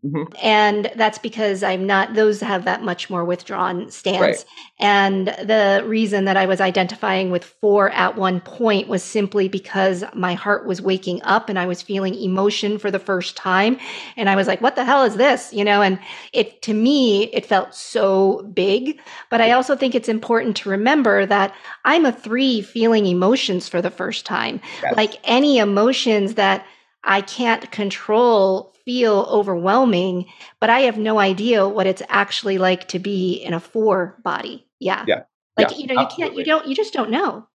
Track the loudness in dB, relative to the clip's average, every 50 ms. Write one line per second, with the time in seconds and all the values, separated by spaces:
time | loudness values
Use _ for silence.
0 | -6 -6 -6 -6 -6 -8 -12 -4 0 2 4 4 4 4 2 0 -4 -6 -2 0
1 | 0 0 0 -4 -10 -10 -6 -2 -2 -2 -2 -2 -2 -4 -2 -2 -2 0 0 0
2 | 0 0 0 2 2 2 2 0 -2 -4 -4 -2 -2 -2 -4 -2 -4 -6 -6 -6
3 | -8 -6 -4 -4 -2 -2 -4 -4 -6 -10 -6 -4 -4 -2 -4 -6 -8 -10 -14 -6
4 | -4 -2 0 2 2 2 0 -2 -8 _ -20 -20 -20 -20 _ _ 2 4 4 4
5 | 4 2 0 0 -2 -4 -4 -6 -2 0 2 2 4 4 2 2 0 0 -2 0
6 | 0 0 0 0 0 2 2 2 2 2 2 2 0 0 2 0 -2 -2 -4 -6
7 | -4 -2 0 0 0 0 -2 -4 -4 -6 _ _ 2 2 4 4 4 2 2 2
8 | 0 0 0 0 0 0 0 -2 -6 -8 -8 -2 0 2 2 0 0 -2 -4 -6
9 | -6 -4 -4 -2 -2 0 0 0 0 0 -2 -6 -8 -6 -2 0 0 0 0 -2
10 | -6 -10 -6 -4 -4 -4 -4 -4 -2 -2 -2 -2 -2 -6 -6 -4 -2 -2 -2 -2
11 | -2 -6 -8 -6 -2 0 0 0 0 -2 -4 -4 -2 -2 -4 -6 -8 -6 -4 -4
12 | -4 -4 -4 -4 -4 -2 -2 2 0 0 0 0 -4 -4 -4 -2 -4 -4 -4 -4
13 | -4 -2 -4 -2 -4 -6 -12 -8 -4 0 2 2 4 2 0 -2 -4 -14 -14 -14
14 | -16 -16 -8 -2 0 2 2 2 2 0 -2 0 0 0 0 0 0 2 4 4
15 | 4 2 2 2 2 2 2 0 -2 -8 -4 -2 0 2 4 4 4 2 2 -2
16 | -6 -16 -18 -18 -18 -6 -2 -2 -2 -2 -4 _ -6 -4 -2 2 2 2 4 4
17 | 4 4 2 2 0 0 -2 -6 -2 0 0 0 0 -2 -10 -16 -16 -6 -2 0
18 | 2 4 4 4 4 2 2 -2 -6 -6 -4 -2 0 2 0 0 0 -4 -8 -8
19 | -12 -20 -20 -20 -8 _ 2 2 4 4 4 2 2 0 0 0 0 0 0 -2
20 | -2 -2 -4 -4 -2 0 0 0 0 0 -4 -4 -4 -4 -4 0 0 2 2 2
21 | 4 4 4 2 2 2 2 2 2 0 -2 -12 -18 -20 -20 -4 _ 2 4 4
22 | 4 2 0 -2 -8 -6 -2 0 2 2 0 0 -4 -6 -2 0 2 4 4 4
23 | 4 2 2 2 4 2 2 2 0 -2 -2 -4 -4 -4 -4 -2 -2 -2 -4 -4
24 | -6 -6 -6 -8 -8 -6 -4 -2 -2 -2 -4 -8 -10 -14 -14 -6 -4 -2 0 0
25 | 0 0 -2 -6 -2 0 2 4 4 4 4 4 4 2 2 2 2 2 2 0
26 | 0 2 2 2 0 -2 0 0 2 2 2 0 -4 -14 -20 _ _ _ _ _
27 | -2 0 0 0 0 -4 -8 -4 0 0 0 -2 -2 -12 -8 -6 -6 -6 -6 -8
28 | -4 0 2 4 4 4 4 4 4 2 2 -2 -4 -10 _ _ _ -8 -2 0
29 | 2 2 2 2 2 2 0 0 0 0 -2 -2 0 2 4 4 4 4 2 2
30 | 0 0 -2 -4 -6 -8 -14 -20 -20 -20 _ _ 2 2 4 4 4 2 0 0
31 | -2 0 2 2 2 2 0 0 0 2 2 2 2 2 0 0 0 0 0 -2
32 | -4 -2 0 0 0 0 -4 -6 -4 -2 -2 2 2 2 2 0 -4 -8 -8 -8
33 | -6 -4 -4 -2 -2 -2 -4 -4 -6 -6 -6 -6 -8 -6 _ 0 2 2 2 2
34 | 0 -4 -8 _ _ -6 -6 -6 -8 -10 -14 -16 _ _ _ _ -4 -4 -4 -4
35 | -2 -2 -2 -2 -4 _ _ _ _ _ _ 0 0 0 0 -6 -6 -2 0 0
36 | 0 0 -2 -6 -8 -6 -6 -6 -2 0 0 0 0 -4 -4 -4 -4 -4 -4 -6
37 | -4 -2 -2 -2 -2 -4 -4 -8 -14 _ _